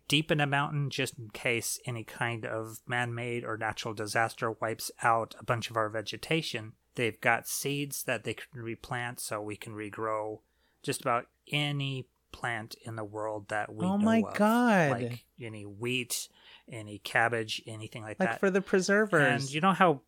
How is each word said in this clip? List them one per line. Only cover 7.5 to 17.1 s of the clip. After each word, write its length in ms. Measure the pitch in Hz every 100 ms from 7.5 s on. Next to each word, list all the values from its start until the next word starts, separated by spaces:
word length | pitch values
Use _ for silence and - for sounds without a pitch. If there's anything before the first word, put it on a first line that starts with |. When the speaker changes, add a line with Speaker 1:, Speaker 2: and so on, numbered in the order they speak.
| - 139 143 143 -
Speaker 1:
that 200 | - 117
they 100 | 117
can 280 | 107 - 127
replant 580 | 113 113 - 123 120 123
so 200 | - 107
we 160 | 107 104
can 180 | -
regrow 680 | 107 107 101 110 107 107 107 _ _ _ _
just 200 | - 131
about 240 | 131 120 - _ -
any 540 | 147 147 143 135 131 120 _ _
plant 420 | - 123 117 113 - -
in 100 | 113
the 80 |
world 440 | 107 107 107 107 104
that 260 | 107 107
we 100 | 107
Speaker 2:
Oh 120 | 180 202
Speaker 1:
know 60 |
Speaker 2:
my 140 | 214 226
Speaker 1:
of. 120 | 196
Speaker 2:
God. 560 | - 208 233 247 196 151 110
Speaker 1:
Like 220 | 117 120 _ -
any 260 | 117 110 101
wheat, 640 | 101 120 127 120 - - _ - - -
any 320 | 117 104 104
cabbage, 640 | -